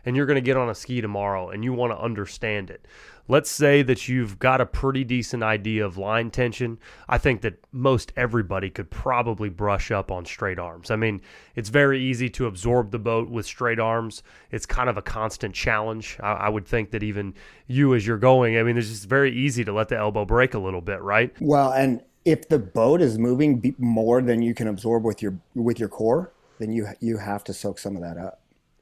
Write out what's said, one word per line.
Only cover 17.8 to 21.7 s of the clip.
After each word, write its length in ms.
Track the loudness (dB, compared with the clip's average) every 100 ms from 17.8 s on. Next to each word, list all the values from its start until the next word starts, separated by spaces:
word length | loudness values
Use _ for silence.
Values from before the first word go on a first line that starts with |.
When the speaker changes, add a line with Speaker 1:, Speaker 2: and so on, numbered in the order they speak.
| 4
Speaker 1:
as 120 | 4 2
you're 120 | 2
going, 400 | 6 6 6 2
I 40 |
mean, 140 | 2 0
it's 140 | -2
just 180 | -6 -2
very 240 | 2 2
easy 320 | 2 -2 0
to 80 | -2
let 160 | -2 -2
the 80 | -2
elbow 300 | -2 -2 2
break 260 | 4 2
a 60 | 0
little 240 | -4 -6
bit, 180 | -6 -6
right? 320 | 0 2 2 -2
Speaker 2:
Well, 320 | 2 4 4